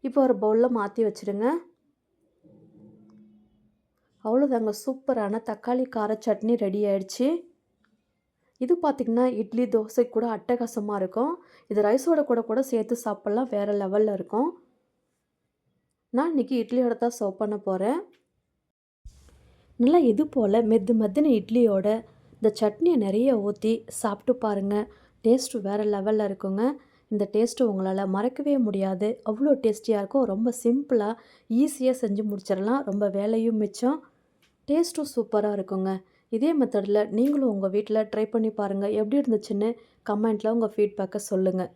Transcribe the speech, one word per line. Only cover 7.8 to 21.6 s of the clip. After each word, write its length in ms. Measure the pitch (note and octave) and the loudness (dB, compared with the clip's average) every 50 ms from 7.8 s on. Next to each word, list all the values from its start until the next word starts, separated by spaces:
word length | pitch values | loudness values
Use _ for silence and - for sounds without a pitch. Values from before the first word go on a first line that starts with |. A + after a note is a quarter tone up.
| _ _ _ _ _ _ _ _ _ _ _ _ _ _ _ _ B3+ | _ _ _ _ _ _ _ _ _ _ _ _ _ _ _ _ 0
இது 100 | B3 F4 E4+ F4 | 0 0 2 2
பார்த்திங்கன்னா, 420 | D4 C#4 C#4 A#3+ A3+ A3+ A#3 B3+ B3+ A#3+ G#3 | -2 0 0 -2 0 2 2 2 2 0 -2
இட்லி, 240 | A3 G#3+ - A#3 B3 G#3+ G#3+ | -6 -4 -2 -2 -2 2 0
தோசை 300 | A3+ G#3+ A3 - - A#3+ A#3+ - | 0 -2 0 0 0 0 0 0
கூட 140 | A3 A#3 A#3 A3 | -2 -2 -2 -4
அட்டகாசமா 600 | G3 - - B3 A#3+ A#3+ A3+ - A#3 G#3 G#3 G#3 G3+ | -6 -2 -4 -2 -2 -2 -6 -6 -8 -6 -4 -4 -4
இருக்கும். 340 | F#3+ F#3 - A3 B3 D4+ E4+ F4 - _ _ _ _ _ | -4 -4 -2 -2 -2 -2 -4 -8 -12 _ _ _ _ _
இது 120 | G#3 G#3+ G#3 G#3 | 0 2 2 4
ரைஸோட 360 | A3+ C4+ C4+ E4+ E4 D4+ C#4+ - | 2 2 2 2 2 2 2 2
கூட, 120 | A#3+ A#3 A3+ A3+ | 0 0 0 -2
கூட 100 | A3 B3+ C4+ C4+ | -2 -2 -2 0
சேர்த்து 280 | B3+ A3+ G#3+ A3 A#3+ A#3 - | -2 -2 -2 -2 -4 -4 -4
சாப்பிட்லாம், 460 | A3+ G3+ G3+ - G#3 G#3 A3+ C4 B3+ G#3+ | -6 -6 -6 -4 -4 -2 -2 -2 -2 -2
வேற 180 | G3+ G3+ G3+ G#3 G3+ | -4 -2 -2 -2 -2
லெவல்ல 320 | G3 F#3+ G3 G#3 G#3+ G#3 G3+ F#3+ | -2 0 2 2 2 2 0 -4
இருக்கும். 280 | E3+ - - A3 C#4 F4 - - _ _ _ _ _ _ _ _ _ _ _ _ _ _ _ _ _ _ _ _ _ _ _ _ _ _ _ _ _ _ - | -6 -4 -2 -2 -2 -2 -4 -10 _ _ _ _ _ _ _ _ _ _ _ _ _ _ _ _ _ _ _ _ _ _ _ _ _ _ _ _ _ _ -2
நான் 160 | A#3+ D4+ E4+ | -2 0 0
இன்னைக்கு 240 | E4 C#4 A#3+ - C4+ A#3+ | 0 -2 -2 0 -2 -4
இட்லியோட 340 | A3 A3+ A#3+ B3 B3+ A#3+ A#3 A#3 A#3+ | -2 0 0 0 2 0 0 0 -2
தான் 120 | A#3+ A#3+ - | -2 -2 -2
சர்வ் 240 | A3 G3 F#3+ - | -4 -4 -4 -4
பண்ண 160 | A3 G#3 G#3 G3+ G3+ G3 | -4 -4 -4 -6 -4 -4
போறேன். 320 | F#3+ F#3 F#3+ A3 C#4+ F4 G4+ - _ _ _ _ _ _ _ _ _ _ _ _ _ _ _ _ _ _ _ - _ - _ - _ _ _ _ _ _ _ _ _ - | -2 0 0 0 0 -2 -4 -10 _ _ _ _ _ _ _ _ _ _ _ _ _ _ _ _ _ _ _ -20 _ -20 _ -20 _ _ _ _ _ _ _ _ _ 2
நல்லா 160 | A#3+ B3+ D#4+ F4+ D4+ A#3+ | 2 6 6 6 6 6
இது 160 | G#3+ G#3 D#4 D4+ | 4 2 0 0
போல 220 | - C4+ A3 G3 G3+ A3+ A#3 G#3+ | 0 0 2 4 4 2 4 4
மெது 220 | A3+ A3+ F#3+ G3 A#3 A3 | 2 2 4 2 2 2
மெதுன்னு 300 | G#3+ G#3 F#3+ D4 D4+ D4+ B3 | 2 2 2 2 4 4 2
இட்லியோட 500 | G#3+ F3+ - A3+ B3 | 2 0 0 2 4